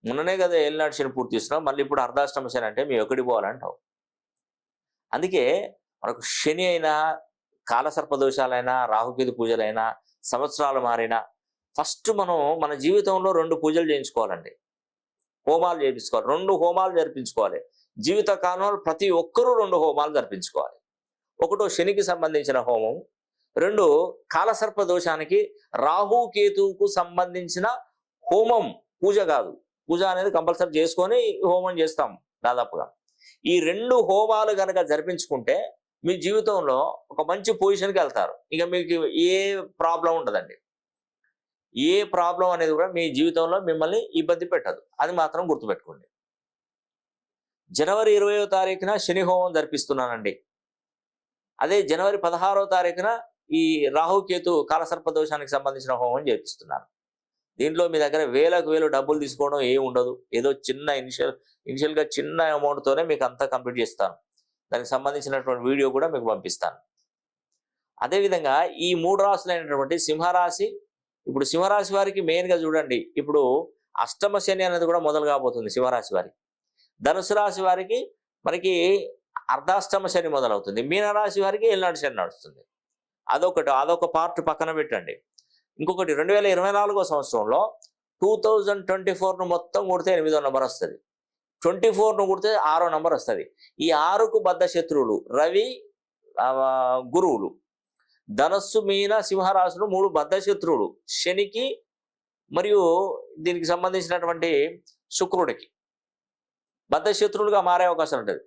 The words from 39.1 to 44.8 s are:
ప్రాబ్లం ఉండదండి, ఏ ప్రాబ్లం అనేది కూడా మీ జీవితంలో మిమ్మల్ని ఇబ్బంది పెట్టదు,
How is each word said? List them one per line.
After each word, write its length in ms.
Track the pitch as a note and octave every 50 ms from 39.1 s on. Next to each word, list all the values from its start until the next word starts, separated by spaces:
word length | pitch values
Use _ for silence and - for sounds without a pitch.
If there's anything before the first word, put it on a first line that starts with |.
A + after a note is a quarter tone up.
| - D#3 E3+ F3+ F#3 F#3+ G3 G3 G3+ G3
ప్రాబ్లం 560 | F3+ - _ _ E3 E3 E3+ E3 E3 E3 E3
ఉండదండి, 400 | E3 C#3+ A#2 G#2 F#2 F2 - - _ _ _ _ _ _ _ _ _ _ _ _ _ _ _ _ _ _ _ _ _ _ _ _
ఏ 280 | A#2 C#3 D#3+ F3+ G3+ G#3
ప్రాబ్లం 460 | - - F3 F3 F3 F3+ F3 F#3 F#3
అనేది 220 | F3 E3+ E3 D#3+
కూడా 160 | D#3 D3+ F3 F#3+
మీ 220 | F3+ E3+ E3+ D#3 C3
జీవితంలో 460 | C3 D#3 E3+ E3 E3 E3 E3 F3 G3
మిమ్మల్ని 400 | F#3+ E3+ D#3+ D#3+ D#3 D#3+ G3 A3+ A#3+ - -
ఇబ్బంది 300 | D#3+ D#3+ E3 F3 E3+ F3
పెట్టదు, 380 | F3 F3+ D#3+ - F#3+ - -